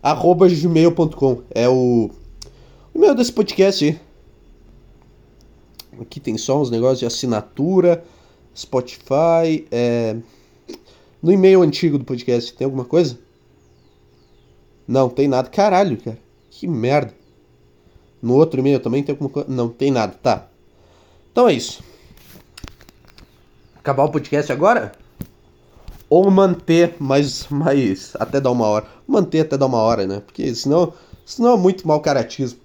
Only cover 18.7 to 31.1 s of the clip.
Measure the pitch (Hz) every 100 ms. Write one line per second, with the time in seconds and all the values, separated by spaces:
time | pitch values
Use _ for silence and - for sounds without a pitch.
18.7 | 139 120 127 143 143 143 123 139 131 117
19.7 | 117 139 131 107 - 131 101 - _ _
20.7 | _ _ _ _ _ _ - 240 135 -
21.7 | - - - - - - - _ - -
22.7 | - - _ _ - - _ _ _ _
23.7 | _ - 135 147 147 - 143 147 135 185
24.7 | 147 104 - - _ - _ _ _ _
25.7 | _ - - - 160 196 190 196 175 -
26.7 | 165 170 170 139 135 143 - - 143 143
27.7 | 139 123 95 - - 110 139 135 123 110
28.7 | 107 - - - 247 185 160 156 143 135
29.7 | 120 110 113 95 98 - - - 117 139
30.7 | 156 170 - _